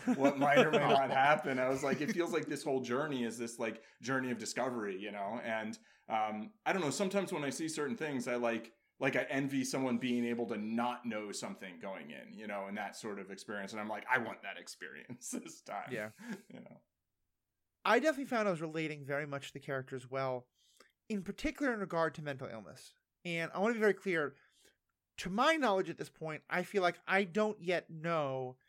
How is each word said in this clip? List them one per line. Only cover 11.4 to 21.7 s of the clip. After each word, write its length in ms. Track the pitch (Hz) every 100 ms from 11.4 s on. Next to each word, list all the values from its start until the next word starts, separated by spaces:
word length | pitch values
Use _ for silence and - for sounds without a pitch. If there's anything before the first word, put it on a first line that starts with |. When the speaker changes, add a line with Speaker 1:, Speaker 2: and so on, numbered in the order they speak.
| 110 95 95 85
Speaker 1:
going 300 | 98 92 73
in, 260 | 71 60 101
you 80 | 107
know, 200 | 101 98
and 100 | 104
that 160 | 101
sort 240 | - 113 101
of 140 | 95
experience. 400 | 98 - 104 98
And 80 | 110
I'm 80 | 104
like, 180 | 104 113
"I 100 | 127
want 240 | 110 98
that 160 | 98 90
experience 680 | - - 85 69 - - -
<laughs> 120 | -
this 180 | - -
time." 260 | - 101 -
Speaker 2:
Yeah. 200 | 117 107 - 233 214 -
Speaker 1:
You 120 | -
know? 200 | - - _ _ _ _ _ _ _ _ _ _ 190
Speaker 2:
I 120 | 226
definitely 240 | 302 269
found 240 | 269 240 208
I 20 |
was 100 | 170
relating 440 | 160 160 156 147
very 220 | 135 143 147
much 200 | 139 143
to 40 |
the 80 | 143
character 340 | 143 135 131
as 160 | 131 123
well, 360 | 135 135 127 - _ _ - - _ -
in 140 | 208
particular 500 | 180 202 311 302 277